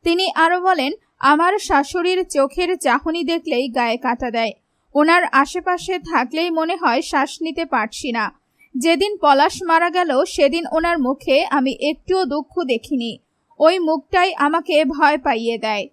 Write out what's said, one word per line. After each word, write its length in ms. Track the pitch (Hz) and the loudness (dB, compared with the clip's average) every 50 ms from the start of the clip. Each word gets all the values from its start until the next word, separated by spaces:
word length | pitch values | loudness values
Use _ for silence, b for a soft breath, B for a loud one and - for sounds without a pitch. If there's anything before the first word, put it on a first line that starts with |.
| _ | _
তিনি 280 | 349 339 359 381 359 | 0 0 0 0 -2
আরো 300 | - - 330 330 359 359 | 0 2 2 2 2 2
বলেন, 300 | 359 381 370 320 254 277 381 - _ _ _ _ | 2 0 2 2 0 -4 -4 -8 _ _ _ _
"আমার 400 | - 269 302 311 339 359 403 415 | 2 2 4 4 4 2 0 0
শাশুড়ির 640 | - - 330 277 285 - - 359 339 359 370 370 370 - | -2 0 0 0 0 0 -4 -2 0 0 0 -2 -2 -2
চোখের 480 | - 285 269 269 - - 359 349 370 | 0 0 0 0 0 -2 -2 -2 -2
চাহনি 460 | - - 277 233 269 - 330 320 339 320 | -2 0 0 0 0 -2 -4 -4 -2 -2
দেখলেই 440 | 254 330 330 - 320 294 240 269 | -2 -2 -4 -2 -2 -2 -2 -2
গায়ে 300 | 262 226 262 240 233 226 | -2 -2 -2 -2 0 -2
কাঁটা 340 | 240 269 254 240 240 254 240 | -2 -2 -4 -4 -2 -4 -4
দেয়, 200 | 220 233 226 214 - _ _ _ _ _ _ _ _ | -2 -2 -2 -4 -6 _ _ _ _ _ _ _ _
ওনার 280 | 285 302 320 339 359 349 - | 2 4 6 4 4 4 4
আশেপাশে 680 | - 269 285 - - 359 339 370 359 349 - - 370 349 | 2 2 2 2 -2 -4 -2 -2 -2 -2 -2 -6 -6 -6
থাকলেই 500 | 285 330 330 254 254 240 - 311 339 349 | -6 -2 -2 -2 -2 0 -2 -2 -2 0
মনে 260 | 330 320 320 330 381 | 0 -2 0 -2 -2
হয় 260 | 339 330 269 233 269 | -2 0 0 0 0
শ্বাস 400 | - - - 285 269 - - - | -2 -2 -2 -2 -2 -2 -4 -8
নিতে 240 | 330 320 269 330 330 | -8 -6 -4 -6 -4
পারছি 460 | - - 240 214 226 - - - 285 | -2 -2 -2 -2 -4 -8 -8 -8 -6
না। 220 | 226 233 214 190 - _ _ b b b b b b | -4 -4 -4 -4 -8 _ _ b b b b b b
যেদিন 420 | 262 254 330 339 269 392 415 415 | -2 0 2 2 2 0 -2 -2
পলাশ 460 | 359 - 294 269 269 294 - - - 381 | 0 4 4 4 6 4 2 0 -4 -2
মারা 260 | 330 330 330 339 349 | 0 2 2 2 0
গেল 340 | 311 359 359 320 262 262 339 | 0 0 0 0 0 0 0
সেদিন 380 | - - - 294 285 302 339 339 - | 0 0 2 2 2 2 -2 -4 -2
ওনার 280 | - 320 330 339 339 330 | -2 -2 0 0 0 0
মুখে 460 | 254 247 277 285 - - 262 294 - | 0 -2 -2 -4 -2 0 2 2 2
আমি 260 | - 277 277 254 269 | 2 0 0 0 -2
একটুও 540 | - - - 294 311 - _ - 370 370 381 | -4 -2 -4 -4 -4 -4 _ -2 0 0 0
দুঃখ 380 | 254 285 302 277 _ _ 359 339 | -2 -2 -6 -6 _ _ -6 -2
দেখিনি, 560 | 254 240 226 - - 302 254 233 233 208 - _ _ _ _ _ _ _ - | -2 -2 -4 -2 -6 -6 -4 -4 -6 -10 -12 _ _ _ _ _ _ _ 2
ওই 200 | 285 320 370 370 | 2 4 4 2
মুখটাই 540 | 339 311 320 294 - _ - 370 359 381 330 | 0 -2 -2 -2 -4 _ 0 2 2 0 0
আমাকে 520 | - 285 294 320 339 349 359 330 294 311 | 0 0 0 0 -2 -2 2 2 2 2
ভয় 320 | 262 233 285 311 285 294 | 2 2 2 2 2 2
পাইয়ে 400 | 285 262 285 240 226 233 233 233 | 2 0 -2 -2 -2 -2 -4 -4
দেয়।" 300 | 220 220 220 214 208 190 - | -4 -4 -4 -4 -4 -6 -10